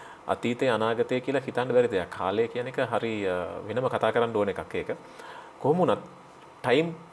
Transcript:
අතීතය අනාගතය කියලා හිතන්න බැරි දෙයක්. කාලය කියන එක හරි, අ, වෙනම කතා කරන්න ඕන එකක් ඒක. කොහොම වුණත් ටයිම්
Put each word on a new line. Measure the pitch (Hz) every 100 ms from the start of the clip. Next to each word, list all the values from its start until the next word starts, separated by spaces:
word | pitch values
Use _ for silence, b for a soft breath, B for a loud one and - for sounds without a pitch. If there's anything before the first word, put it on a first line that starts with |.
| B B -
අතීතය | - - 240 131
අනාගතය | 110 110 113 117 127
කියලා | 127 135
හිතන්න | 135 - 127
බැරි | 120 120
දෙයක්. | 95 85
කාලය | - 92 101 117
කියන | 120 123
එක | 131 127
හරි, | 113 117 110
අ, | 98 90 87 90
වෙනම | 101 110 127
කතා | 117 110
කරන්න | 117 117 113
ඕන | 101
එකක් | 90 82 92
ඒක. | 80 139 B B B B B -
කොහොම | 127 165
වුණත් | 165 98 - - - - - -
ටයිම් | 120 127 170 165 -